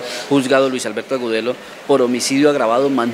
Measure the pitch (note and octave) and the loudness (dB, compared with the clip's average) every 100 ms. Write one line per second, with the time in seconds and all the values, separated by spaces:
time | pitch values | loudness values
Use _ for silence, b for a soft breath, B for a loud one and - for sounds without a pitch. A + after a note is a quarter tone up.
0 | B B - C#3 B2+ C3+ C3+ B2+ A#2 G#2+ | B B 0 0 4 2 2 -2 -6 -8
1 | A2 C3+ A#2+ A2 A2+ B2 B - - C#3 | -6 -4 -2 -2 -2 -6 B -8 0 2
2 | B2 B2 - C#3 D3 C#3+ A2+ A#2+ C#3 C3 | 2 0 0 2 4 2 2 2 2 0
3 | A#2+ | -2